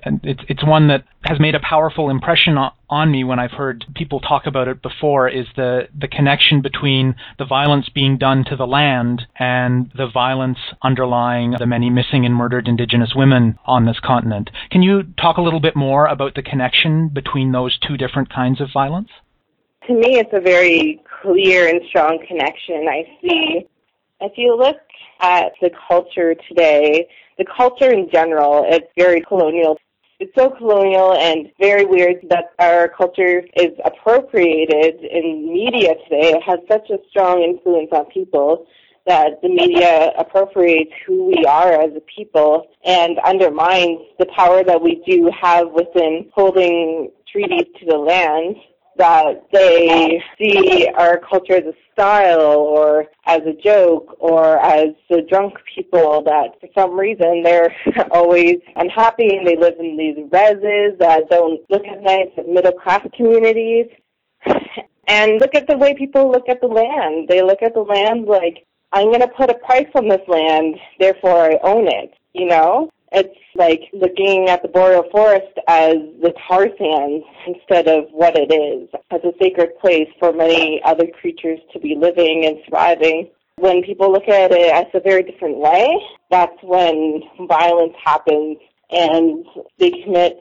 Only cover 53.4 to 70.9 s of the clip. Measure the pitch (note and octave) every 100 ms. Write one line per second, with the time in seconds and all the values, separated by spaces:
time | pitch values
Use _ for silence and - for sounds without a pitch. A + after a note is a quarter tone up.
53.4 | D#3 D3+ G#3 G#3 F3 D#3+ - - E3 E3
54.4 | D#3+ D#3+ E3+ D3+ D#3 D#3 - E3+ D#3 F#3+
55.4 | G3 - - - F#3 F3 D#3 D3+ D3+ D3+
56.4 | C#3+ - - - F#3 F3+ G3+ G#3+ E3+ E3+
57.4 | E3+ F3 E3+ - - - - E3+ F3 F3
58.4 | E3+ F3 - - F3 A3 A3+ A3+ A3 G3
59.4 | F3+ E3 E3+ E3+ E3 D#3 D#3 D3 D3 F3+
60.4 | G#3+ G3+ G#3 G#3 G#3 F#3 E3+ D#3+ D#3+ F3
61.4 | E3 D#3 - G3 - G3 F#3+ F#3+ F#3 -
62.4 | E3+ F3+ F3+ F3+ F#3 F#3+ - - A#3 A3+
63.4 | A3+ A3 A3+ A#3 A#3 - _ _ _ _
64.4 | - - - - - _ - G#3 G#3+ A3
65.4 | C4+ D4 D4 C#4+ C#4+ C#4 C4+ C#4 C4+ B3
66.4 | B3 B3 B3 A3 A#3 D4 E3 D#3+ E3 F3+
67.4 | F#3 G3 A3+ A3+ G#3 G3+ G#3 A#3 G#3 G3
68.4 | E3+ E3+ _ _ _ G3 G#3+ A#3+ B3 -
69.4 | C4 A#3+ - B3+ - C#4 G#3+ F#3+ F#3+ E3
70.4 | D#3+ D#3 D#3+ D#3 -